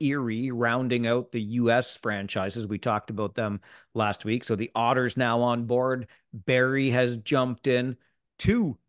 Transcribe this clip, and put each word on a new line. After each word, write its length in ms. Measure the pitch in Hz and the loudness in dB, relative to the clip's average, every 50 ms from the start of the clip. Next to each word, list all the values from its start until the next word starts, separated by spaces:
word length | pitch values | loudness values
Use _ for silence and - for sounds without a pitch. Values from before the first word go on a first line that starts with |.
Erie, 500 | 156 139 143 143 127 117 110 113 127 135 | -2 -2 -2 0 -2 -2 -2 -2 -4 -4
rounding 560 | 123 117 120 117 117 127 131 123 123 120 117 | -2 0 0 2 2 0 0 0 0 2 2
out 240 | 113 120 123 120 - | 2 2 0 0 -4
the 100 | - 120 | -6 -6
U 300 | 107 104 113 123 120 117 | -6 -4 0 2 4 4
S 260 | 117 123 127 - - | 4 4 2 0 -6
franchises. 720 | - - 117 104 98 98 98 - 107 95 101 98 120 110 | -8 -6 -4 -4 -4 -4 -4 -4 -4 -4 -4 -4 -6 -6
We 120 | 98 104 98 | -6 -6 -4
talked 300 | - 127 107 104 - - | -2 0 -2 -2 -2 -4
about 280 | 113 101 107 101 - | -6 -4 -4 -4 -4
them 240 | - 113 104 101 101 - - - - _ _ - | -4 -4 -4 -4 -6 -10 -14 -20 -20 _ _ -4
last 300 | 110 110 104 101 - - | -2 0 0 -2 -2 -2
week. 180 | 107 113 123 - | -2 -2 -2 -2
So 140 | - 113 | -2 -2
the 160 | 95 113 - - | -2 -2 -2 -2
Otters 420 | 113 117 117 135 131 127 120 - | 0 2 4 4 2 2 0 0
now 260 | - 127 120 117 117 120 | 0 0 2 2 2 2
on 240 | 120 120 120 117 | 0 0 0 0
board. 420 | 113 120 123 127 131 131 127 113 - _ _ _ _ - | 0 0 2 2 0 -2 -4 -6 -10 _ _ _ _ -18
Barrie 580 | 110 - - 127 127 127 131 135 135 135 135 | -8 -2 2 2 4 4 2 2 2 2 2
has 260 | 120 123 127 123 120 117 | 2 2 2 2 0 -4
jumped 500 | 107 - 147 135 127 127 120 - - 139 | -4 0 2 2 2 0 -2 -4 0 2
in. 300 | 123 123 123 131 123 - _ _ _ _ _ _ _ | 2 2 2 -2 -6 -8 _ _ _ _ _ _ _
Two 420 | - - - 214 240 214 156 120 - _ | -4 0 2 2 2 2 0 -2 -6 _